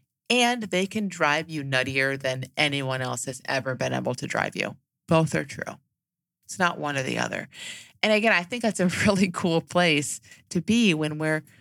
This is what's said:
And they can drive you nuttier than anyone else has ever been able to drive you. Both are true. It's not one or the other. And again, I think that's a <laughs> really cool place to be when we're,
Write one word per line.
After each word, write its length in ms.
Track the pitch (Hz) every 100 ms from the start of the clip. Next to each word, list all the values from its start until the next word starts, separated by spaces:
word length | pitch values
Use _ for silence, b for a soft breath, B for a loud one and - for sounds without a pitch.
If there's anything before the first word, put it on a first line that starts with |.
| _ _ _
And 320 | 240 240 247
they 240 | 214 180 190
can 220 | 214 202
drive 420 | 170 151 151 160
you 140 | 156
nuttier 520 | 139 131 127 135 135 135
than 280 | 135 131 127 -
anyone 460 | 151 143 131 131
else 220 | 127 127
has 180 | - 127 -
ever 280 | 135 131
been 180 | 123 131
able 220 | 127 127
to 140 | 131 147
drive 260 | - -
you. 220 | - 101 - _ _ -
Both 260 | 160 156
are 100 | 156
true. 340 | 143 - - - _ _ _ _ _ _ -
It's 100 | -
not 200 | 175 -
one 180 | 147 139
or 60 |
the 160 | 131 117
other. 280 | 117 98 - B B B B _
And 80 | 214
again, 220 | 214 220
I 100 | 180
think 200 | 175 247
that's 180 | 226 190
a 60 | 180
<laughs> 200 | - 208
really 240 | 196 196
cool 300 | - 180 165
place 600 | - 175 175 151 143 - B B _
to 140 | 180
be 320 | 165 233 220
when 240 | 156 151 151
we're, 240 | 156 156 151 b